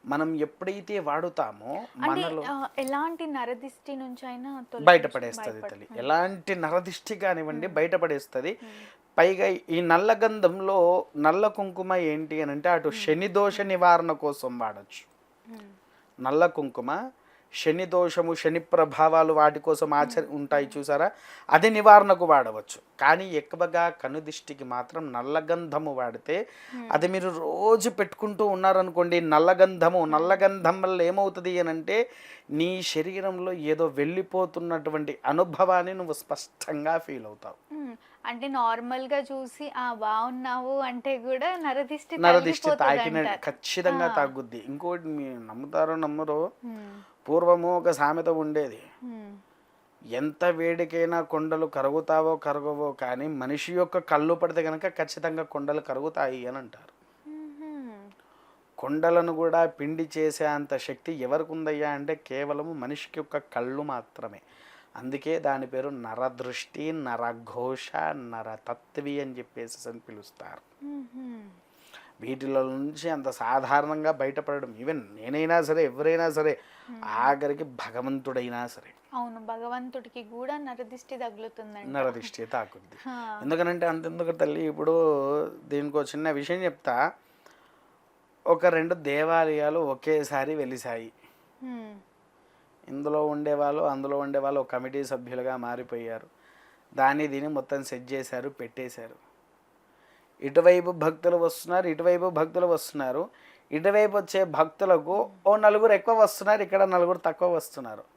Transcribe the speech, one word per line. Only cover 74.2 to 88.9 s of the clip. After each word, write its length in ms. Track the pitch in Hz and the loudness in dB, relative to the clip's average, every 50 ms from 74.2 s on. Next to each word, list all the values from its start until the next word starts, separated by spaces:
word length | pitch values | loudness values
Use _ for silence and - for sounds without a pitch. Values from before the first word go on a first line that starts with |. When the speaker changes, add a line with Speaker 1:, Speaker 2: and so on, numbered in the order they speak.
| 135 135 135 151 147 - 143 143 135 120 110 107 | -4 -4 -4 -6 -6 -4 -6 -6 -8 -10 -14 -10
Speaker 1:
even 120 | 123 147 160 | -8 -6 -6
నేనైనా 680 | 143 113 98 104 107 - 123 139 151 160 160 170 170 | -6 -8 -12 -18 -14 -10 -6 -4 0 2 4 4 4
సరే, 240 | 156 147 156 165 156 | 4 4 2 2 2
ఎవరైనా 440 | 135 123 135 151 160 165 165 165 165 | 0 0 0 2 2 2 4 0 0
సరే, 300 | 147 156 151 156 143 - - - - - - - | 0 2 2 2 0 0 -8 -20 -20 -20 -20 -18
Speaker 2:
మ్మ్. 120 | 240 - - | -16 -14 -10
Speaker 1:
ఆఖరికి 580 | 104 107 113 123 135 139 139 147 143 143 147 160 | -6 -2 2 4 4 4 2 0 -4 -2 -4 -8
భగవంతుడైనా 1040 | 143 123 117 - 123 113 120 127 135 135 135 131 135 127 127 123 123 120 120 123 | -12 -10 -12 -12 -8 -8 -6 -4 -4 -4 -4 -6 -4 -6 -4 -6 -4 -6 -6 -8
సరే. 260 | 120 - - - - - _ _ _ 269 | -8 -12 -18 -20 -20 -20 _ _ _ -10
Speaker 2:
అవును, 260 | 254 240 240 226 226 | -8 -8 -8 -12 -14
భగవంతుడికి 840 | 220 220 226 226 233 240 247 247 247 254 240 262 233 233 _ 247 220 | -12 -12 -10 -10 -8 -8 -8 -10 -10 -10 -12 -14 -14 -14 _ -18 -16
కూడా 340 | 208 233 233 254 262 294 | -14 -14 -10 -8 -8 -8
నరదిష్టి 600 | 294 294 262 247 240 247 220 254 254 - - 269 | -8 -10 -12 -12 -12 -14 -14 -14 -20 -16 -16 -12
తగులుతుందంట. 680 | 240 254 233 208 208 220 226 _ - 220 214 208 202 202 | -10 -10 -12 -10 -12 -16 -16 _ -16 -18 -16 -16 -16 -14
Speaker 1:
నరదిష్టి 600 | 131 135 139 131 127 117 117 113 113 - - 113 | -8 -4 -2 -2 -2 -4 -6 -12 -14 -12 -12 -10
తాకుద్ది. 500 | 110 - 123 110 - - - _ _ - - - | -6 -6 -6 -6 -6 -12 -20 _ _ -20 -18 -14
Speaker 2:
హా. 340 | 269 247 240 233 220 214 208 120 | -14 -12 -12 -10 -12 -12 -8 -4
Speaker 1:
ఎందుకనంటే 440 | 139 160 165 175 175 175 175 170 | -2 -2 0 0 -2 -2 -2 -2
అంతెందుకు 440 | 170 160 160 160 165 165 170 170 165 | -2 -2 -2 -6 -8 -6 -4 -4 -4
తల్లి, 320 | 165 165 160 151 151 160 160 | 0 -2 -2 -2 -2 -2 -4
ఇప్పుడు 320 | 156 151 156 151 156 165 165 165 156 151 139 139 139 147 151 160 | -4 -4 -2 0 2 4 4 4 4 4 2 0 -2 -2 -2 -4
దీనికి 500 | - - - - - 143 143 143 147 143 | -6 -8 -16 -10 -6 -4 -4 -4 -2 -2
ఒక 80 | 151 143 - | -2 -2 -2
చిన్న 220 | - 147 156 160 | -6 -4 -2 -2
విషయం 320 | 151 143 143 151 175 185 185 | -2 -2 -2 -4 -4 -2 -2
చెప్తా. 480 | 175 - - _ 139 120 123 143 175 - _ _ _ _ _ _ - _ _ _ _ _ _ _ _ _ _ _ _ _ _ _ _ _ _ _ | -4 -4 -4 _ -2 0 0 0 0 -2 _ _ _ _ _ _ -20 _ _ _ _ _ _ _ _ _ _ _ _ _ _ _ _ _ _ _
ఒక 180 | - 170 165 175 | 2 2 4 4
రెండు 300 | 180 170 160 160 170 | 2 4 2 0 0